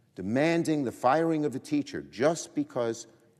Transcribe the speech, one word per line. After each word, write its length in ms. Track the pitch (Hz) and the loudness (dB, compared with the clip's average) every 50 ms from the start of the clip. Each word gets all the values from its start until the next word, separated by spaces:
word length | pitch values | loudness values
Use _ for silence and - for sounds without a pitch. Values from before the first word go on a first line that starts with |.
| _ _ _ | _ _ _
demanding 680 | - 90 95 113 131 147 165 170 170 170 - 160 151 139 | -10 -6 -2 0 2 2 2 2 2 2 0 0 0 0
the 80 | 113 - | -2 -2
firing 540 | - - 123 135 156 165 165 160 156 147 | 0 2 4 4 4 4 2 2 0 0
of 80 | 147 123 | -2 -4
a 40 | 131 | -6
teacher 440 | - - 151 147 135 - - 80 71 | -6 -2 -2 -2 -2 -2 -6 -10 -10
just 520 | 69 76 98 123 151 170 160 - - - | -8 -2 0 2 2 2 0 -4 -8 -6
because 520 | 156 143 - - 127 120 117 113 - - - - _ _ _ _ _ | -6 -6 -4 -2 -4 -2 -2 -4 -6 -8 -18 -20 _ _ _ _ _